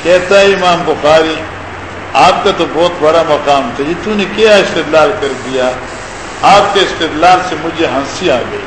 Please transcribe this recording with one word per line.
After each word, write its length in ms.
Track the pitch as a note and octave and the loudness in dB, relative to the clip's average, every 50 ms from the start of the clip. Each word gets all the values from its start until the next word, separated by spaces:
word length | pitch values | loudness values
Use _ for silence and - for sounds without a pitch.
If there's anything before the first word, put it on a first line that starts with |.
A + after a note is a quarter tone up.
| - | 2
کہتا 360 | D#3+ F3+ F3+ F3+ - G3+ G3+ | 2 2 2 2 4 4 4
ہے 60 | G3 | 4
امام 380 | G3 G3 F#3 F3+ F3+ F3 E3 - | 4 2 2 2 0 0 0 0
بخاری، 500 | D3+ D3+ - - D3 D#3 D#3+ D#3+ D#3+ D#3+ D#3 - - - - - - - - - - - - - - - | -2 -4 0 2 4 4 4 4 2 -2 -6 -8 -12 -12 -12 -14 -14 -14 -14 -14 -14 -14 -14 -14 -4 0
آپ 300 | B2+ D3 F3+ F#3+ - - | 4 4 4 4 2 0
کا 80 | G3+ F#3+ F#3+ | -2 0 0
تو 80 | E3+ D3+ B2+ | -2 -4 0
بہت 180 | D3+ E3+ F3 E3+ E3 | 0 0 0 0 0
بڑا 240 | D3 D3+ D#3+ E3 D#3+ D3+ | 0 2 2 2 2 2
مقام 420 | D3 C#3 - C#3+ C#3+ C#3 C3 B2 A#2+ | 0 -2 2 0 0 0 0 -4 -6
تھا، 80 | C3 C#3 D3 | -6 -4 -4
یہ 60 | E3+ F3+ - | -4 -6 -4
تو 100 | G#3+ G#3+ | -4 -2
نے 100 | G#3 G3 - - | -2 -4 -4 -2
کیا 200 | - G#3+ A3 G#3 | 2 4 4 6
استدلال 560 | G3 F3+ D#3 - E3+ D#3 D3 D#3 D#3+ D3+ D3 C#3 - | 4 4 2 -2 -4 -4 0 2 2 2 2 0 -2
کر 60 | C#3 C#3 C3 A#2+ A2+ | -4 -4 -4 -6 -8
دیا؟ 260 | B2+ C3 C3 B2+ B2+ - - - - - - - - - - - - - - | -6 -4 -2 -2 -2 -2 -6 -10 -12 -14 -14 -14 -14 -14 -14 -14 -14 -10 0
آپ 320 | - D3 F#3 G3+ G#3 G3+ G3+ | 2 4 6 6 4 2 2
کے 60 | G3 | 0
استدلال 600 | F3+ E3 - - E3 D3+ C3+ D3+ E3 F3+ F#3 F3+ F3+ - | 0 0 -2 -4 -4 -4 -2 2 4 4 4 4 2 -4
سے 60 | E3 D3+ D#3 | -6 -6 -6
مجھے 240 | E3 E3 D#3+ E3 - | -8 -4 -2 -4 -2
ہنسی 440 | - C4 - C4 - - F#3+ F3 | -2 -4 -6 -6 -8 -4 -2 0
آ 60 | C3+ A#2+ A2+ G2+ | 0 0 -2 -4
گئی۔ 80 | - - G2 | -8 -10 -10